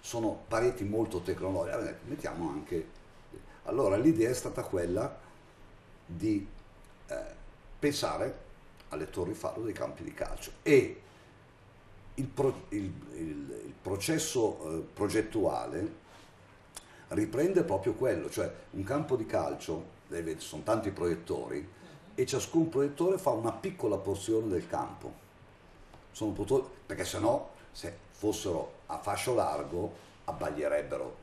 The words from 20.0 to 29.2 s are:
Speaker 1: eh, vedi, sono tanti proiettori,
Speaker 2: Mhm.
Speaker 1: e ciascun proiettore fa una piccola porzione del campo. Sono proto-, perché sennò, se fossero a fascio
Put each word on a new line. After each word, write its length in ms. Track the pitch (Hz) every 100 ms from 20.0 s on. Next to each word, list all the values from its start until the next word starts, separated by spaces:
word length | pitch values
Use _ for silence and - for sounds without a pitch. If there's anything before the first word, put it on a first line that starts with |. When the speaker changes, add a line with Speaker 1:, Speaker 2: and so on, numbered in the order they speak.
| -
Speaker 1:
eh, 120 | 87
vedi, 180 | 82 78
sono 220 | - 76
tanti 280 | 76 113 101
proiettori, 680 | 92 87 82 - 73 58 67
Speaker 2:
Mhm. 100 | - - - - -
Speaker 1:
e 120 | - 127
ciascun 420 | 131 - 165 160
proiettore 500 | 135 143 - 170 190
fa 120 | -
una 220 | 113 113
piccola 440 | - 190 - 117 98
porzione 520 | 98 95 - 110 110
del 180 | 87 -
campo. 440 | 73 - - - - - - - - - - - - -
Sono 200 | - 107
proto-, 380 | 101 101 131 - - -
perché 180 | -
sennò, 460 | - - 107 285 - - -
se 200 | - - - -
fossero 640 | - 104 98 98 82 - - -
a 120 | -
fascio 360 | - 101